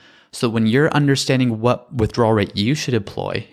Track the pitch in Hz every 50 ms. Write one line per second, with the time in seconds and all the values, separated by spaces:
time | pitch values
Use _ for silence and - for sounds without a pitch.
0 | _ - - - _ _ - - - 120 110 113 113 110 113 135 151 165 - 147
1 | 147 139 139 135 - - 135 127 127 120 113 107 113 120 120 - - - 147 123
2 | 110 - - - 117 110 110 107 101 - - 98 101 117 151 151 - - 123 110
3 | 98 - - - 50 - 90 101 - -